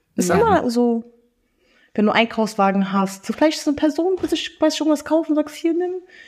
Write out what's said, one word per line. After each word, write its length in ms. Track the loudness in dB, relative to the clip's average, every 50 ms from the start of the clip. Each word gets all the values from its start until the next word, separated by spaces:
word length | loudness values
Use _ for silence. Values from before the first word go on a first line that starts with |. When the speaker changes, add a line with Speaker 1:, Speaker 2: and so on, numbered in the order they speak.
| _ _ _
Speaker 1:
Ist 140 | -4 -2 0
Speaker 2:
Ja. 60 | 2 2
Speaker 1:
immer 300 | 4 4 4 2 2 0
so, 320 | 0 0 2 2 0 -2 -4 -10 -16 _ _ _ _ _ _ _ _ _ _ _ _ _ _ _ -2
wenn 120 | 0 2 2
du 40 |
Einkaufswagen 800 | 4 2 0 0 0 -2 -2 -2 0 0 2 2 2 0 0 0
hast, 340 | 0 -2 -2 -2 -4 -8 -8
so 80 | -6 -2
vielleicht 260 | 0 2 0 0 0
ist 80 | -2 -2
eine 80 | -2
Person, 400 | 0 0 0 0 0 0 0 0 -2
die 60 | -2 -2
sich, 320 | -4 -4 -6 -6 -6 -2
weiß 140 | 0 0 0
ich, 60 | 0
irgendwas 260 | 0 0 0 0 0
kaufen, 300 | 0 0 0 0 0 0
sagst, 200 | -2 -2 -4 -6
"Hier, 180 | -6 -4 -2 -2
nimm." 200 | -2 -2 -4 -4 -8 -10 -14 -20 -20 -20